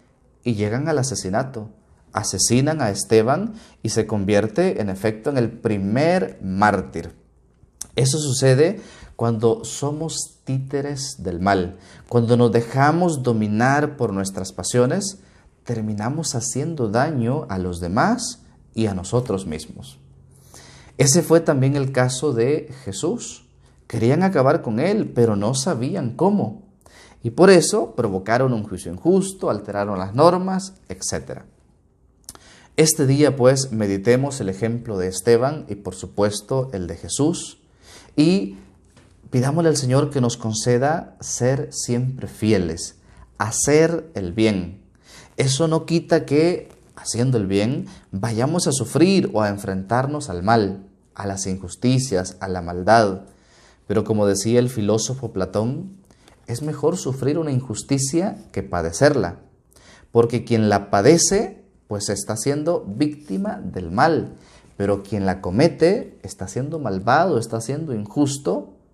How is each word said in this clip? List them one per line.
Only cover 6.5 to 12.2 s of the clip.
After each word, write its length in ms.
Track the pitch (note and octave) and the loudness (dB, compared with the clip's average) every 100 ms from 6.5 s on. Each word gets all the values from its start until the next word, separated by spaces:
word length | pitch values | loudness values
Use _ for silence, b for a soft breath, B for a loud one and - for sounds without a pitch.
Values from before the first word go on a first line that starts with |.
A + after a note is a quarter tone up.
| F#2+ G#2 G2 - E2 E2+ - _ _ _ _ _ _ - - | 2 4 2 -2 -10 -12 -16 _ _ _ _ _ _ -8 -2
Eso 220 | C3 D#3 | 0 0
sucede 600 | D3 B2+ C3 C3+ E3 G#3 B B B - | -2 2 4 6 4 0 B B B -4
cuando 480 | A#2 A2 A2+ A2 | -2 2 2 2
somos 760 | - - C#3+ D3+ D#3+ - - - | -4 -6 -6 -4 -6 -8 -10 -12
títeres 720 | - C3+ C3+ C#3+ C#3 C#3 - - | -6 -6 -4 -6 -4 -6 -10 -8
del 200 | F2+ F2 | -8 -2
mal. 380 | G2 G2 F2 - B B - | 2 2 0 -8 B B -2
Cuando 280 | A#2+ | 0